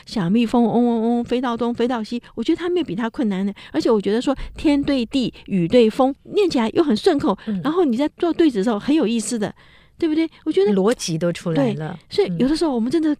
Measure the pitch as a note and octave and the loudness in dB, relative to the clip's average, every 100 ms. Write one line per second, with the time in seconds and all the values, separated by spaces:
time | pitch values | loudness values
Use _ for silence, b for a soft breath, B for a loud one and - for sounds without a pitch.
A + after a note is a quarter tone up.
0 | - A#3 E3+ A3 A3+ B3 A3+ A#3 A#3+ A#3 | -8 -4 0 2 2 2 2 2 2 0
1 | A3+ A#3+ A#3+ A#3+ B3+ A#3 A#3+ A#3+ A#3+ B3 | 0 0 -2 -2 -2 -2 -2 -2 -2 -2
2 | G#3 A#3+ B - A#3 E4 F4 F4+ D4+ F3+ | -6 -8 B -6 -2 -2 0 -2 -2 -4
3 | A3+ - A3 F#3+ G3 G3+ B D4+ D#4+ A3 | -4 -2 -2 -2 -4 -6 B -2 2 2
4 | G3+ A3 C#4+ C4+ B - D#4+ C#4+ C#4+ C#4 | 2 -2 0 -2 B -4 0 0 0 -2
5 | A3+ C4+ A#3+ - B F#3+ E3 B3 A3 - | -2 -2 -4 -6 B -2 4 6 4 4
6 | C4 C#4 - F4 F#4 C#4+ A3 - D4+ G#3+ | 0 -2 -6 0 0 0 0 0 0 2
7 | G4 D4+ D4+ - B G3 B3+ E4+ D#4+ A3+ | 2 2 0 -2 B -4 -2 2 2 2
8 | D4+ - F4 D#4 E4 A#3 G#3+ G3+ G#3+ D#4 | -2 -2 -2 2 2 2 0 0 0 2
9 | G#3+ A#3 G#3+ A#3+ F#3+ - b b b b | 2 -2 -4 -4 -6 -8 b b b b
10 | E4 D#4 D#4+ b D#4+ E4+ G4 G3 G3 B3+ | -2 0 -2 b -2 2 2 2 2 0
11 | - D#3+ F3 F3 F3 D#3+ C4 C#3+ D#3 E3 | -4 -2 -2 -2 -4 0 0 -2 -8 -12
12 | - - F4+ E3+ B3+ D#4 E4 B3 A#3 D#4+ | -8 -2 -2 0 0 0 0 0 0 0
13 | D#4 | 0